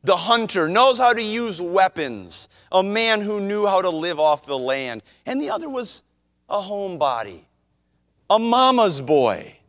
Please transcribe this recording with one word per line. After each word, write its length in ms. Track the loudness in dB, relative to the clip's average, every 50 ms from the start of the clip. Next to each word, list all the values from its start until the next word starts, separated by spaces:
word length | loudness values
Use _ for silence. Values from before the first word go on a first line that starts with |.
| 2
the 120 | 2 0
hunter, 520 | 0 2 2 2 2 2 -2 0 0 0 2
knows 280 | 4 4 4 4 4
how 160 | 4 2 2
to 80 | 2 2
use 400 | -2 -4 -4 -4 -4 -4 -6 -6
weapons, 880 | -8 -2 2 2 2 2 _ -4 -6 -6 -6 -10 -12 -12 -12 -12 -12 -14 _ -20 _ _
a 140 | 0 0 0
man 360 | 2 0 0 2 2 0 0
who 200 | 0 -4 -4 -4
knew 260 | -4 -4 -2 0 0
how 160 | 2 2 2
to 80 | 2 0
live 300 | -2 -2 -4 -4 -2 2
off 260 | 2 2 2 2 -2
the 100 | -6 -6
land. 460 | -4 -2 -2 -2 -4 -4 -8 -10 -10 _ _ _ _ _
And 160 | -8 -6 -6
the 80 | -4 -4
other 180 | -6 -6 -6 -6
was 360 | -8 -8 -8 -8 -10 -10 _ _ _ _ _ _ _ _ _ _
a 120 | -6 -6
homebody, 800 | -6 -6 -8 -8 -8 -8 -4 -2 -2 -2 -2 -4 -6 -10 -14 -20 _ _ _ _ _ _ _ _ _ _ _ _ _ _ _ _ _ _
a 80 | 0 0
mama's 600 | 2 2 2 4 4 4 4 4 2 2 0 -4
boy. 560 | -2 2 2 4 4 2 0 -2 -8 -16 -20 _ _